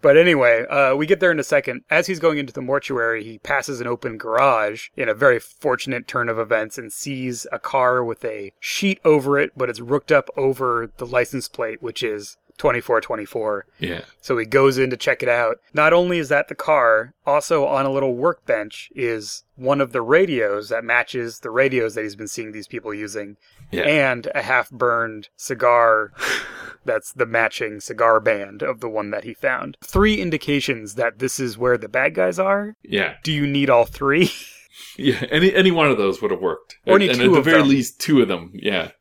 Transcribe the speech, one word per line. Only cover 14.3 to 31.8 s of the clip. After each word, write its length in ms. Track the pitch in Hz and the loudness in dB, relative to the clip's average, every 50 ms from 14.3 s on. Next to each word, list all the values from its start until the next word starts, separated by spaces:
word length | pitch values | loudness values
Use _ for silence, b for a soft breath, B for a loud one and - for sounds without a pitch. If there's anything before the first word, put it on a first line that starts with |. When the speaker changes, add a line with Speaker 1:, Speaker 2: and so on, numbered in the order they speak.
| 135 | -2
Speaker 1:
he 80 | 120 110 | -2 -2
goes 320 | 110 120 135 135 139 131 | 2 2 4 4 4 4
in 140 | 127 131 131 | 2 -2 -2
to 60 | 123 | -2
check 260 | 120 - 147 131 - | -4 -2 -2 -2 0
it 60 | - 123 | 0 0
out. 300 | 120 120 120 113 113 _ _ _ | 0 2 2 0 -2 _ _ _
Not 200 | _ 147 151 156 | _ 2 2 4
only 260 | 165 175 180 180 180 170 | 4 4 2 2 -2 -4
is 120 | 156 131 | -2 0
that 180 | 147 143 151 - | 0 0 0 -2
the 80 | 143 | -8
car, 580 | - - - 156 143 123 117 110 110 113 127 _ _ _ | -8 -2 0 2 4 4 4 4 2 0 -4 _ _ _
also 400 | - 143 147 143 - 170 151 139 | 0 0 0 0 0 0 0 2
on 200 | 139 143 135 139 | 0 0 0 0
a 60 | 135 | 0
little 240 | 135 139 135 135 123 | 0 0 -2 -2 -2
workbench 760 | 120 135 170 170 _ _ - 120 110 104 107 - - - - _ | 0 0 -2 -2 _ _ -2 -2 -2 -2 -8 -12 -18 -18 -16 _
is 480 | 135 131 117 113 110 104 104 - - _ _ _ | -6 -4 -4 -4 -4 -8 -12 -14 -16 _ _ _
one 260 | - 127 127 139 143 | -6 -2 0 0 0
of 120 | 139 123 | 0 -2
the 100 | 117 131 | -2 -4
radios 680 | 117 117 143 170 190 185 147 123 110 101 101 104 107 107 | 0 4 4 4 4 2 2 0 0 0 -2 -4 -4 -6
that 120 | 113 113 | -6 -6
matches 560 | 117 117 120 120 117 - - 127 117 117 110 - | -2 0 0 0 0 -2 -6 -8 -8 -8 -10 -12
the 100 | - 120 | -12 -4
radios 440 | 110 123 135 135 131 127 113 113 104 | 0 0 2 2 2 0 -2 -2 -4
that 80 | 113 | -6
he's 140 | 110 107 101 | -8 -8 -10
been 100 | 101 110 | -12 -14
seeing 240 | 101 - - 113 107 | -12 -12 -12 -12 -12
these 160 | 104 110 98 | -12 -16 -16
people 260 | - - 117 - 110 | -12 -14 -12 -10 -10
using, 440 | 104 104 107 104 98 110 101 101 104 _ b b b b b b | -10 -8 -10 -10 -10 -10 -10 -12 -16 _ b b b b b b
Speaker 2:
Yeah. 120 | - 190 | -6 -2
Speaker 1:
and 440 | 175 151 151 156 139 135 123 120 113 - - | 0 2 2 2 2 0 -2 -4 -6 -6 -6
a 80 | 143 | -6
half-burned 840 | 113 107 131 123 117 - 135 117 127 120 117 117 117 113 110 107 104 _ _ | -4 0 0 0 0 -2 -6 -2 0 0 0 0 -2 -4 -8 -12 -18 _ _
cigar 760 | _ - - 135 113 127 123 120 120 117 117 110 110 107 101 _ | _ -8 -8 -4 0 2 4 6 6 6 6 4 2 0 -4 _
<laughs> 680 | - - - - - - - - - - - - _ _ | -8 -6 -4 -4 -6 -6 -10 -16 -16 -18 -18 -20 _ _
that's 280 | - 117 110 - - | -4 -4 -4 -6 -8
the 140 | - 131 123 | -6 -6 -4
matching 520 | 113 113 117 113 110 - - 120 107 107 104 | -2 0 0 0 0 -2 -4 -8 -8 -8 -12
cigar 380 | - - 123 107 117 113 113 110 | -12 -14 -4 0 2 4 4 4
band 440 | 107 117 110 101 98 98 101 104 | 4 2 0 0 -4 -12 -10 -8
of 180 | - 143 127 113 | -6 -6 -6 -6
the 80 | 120 117 | -8 -6
one 220 | 107 107 104 104 | -6 -6 -6 -4
that 120 | 107 104 - | -6 -8 -8
he 100 | 113 110 | -10 -12
found. 420 | _ - 135 127 123 - 139 147 _ - | _ -4 -4 -4 -4 -6 -10 -14 _ -20
Three 360 | - - 190 208 214 214 208 | -2 2 4 4 4 2 0
indications 760 | 190 175 160 151 - - 147 139 131 - 131 113 107 104 98 | -2 -4 -4 -4 -2 -2 -2 -2 0 -2 -4 -6 -6 -12 -6
that 240 | 120 120 117 113 104 | -2 -2 -2 -2 -4
this 180 | 127 131 - - | -6 -6 -4 -4
is 180 | 135 120 104 | -6 -6 -4
where 220 | 107 123 127 123 | -2 0 0 0
the 100 | 117 | 0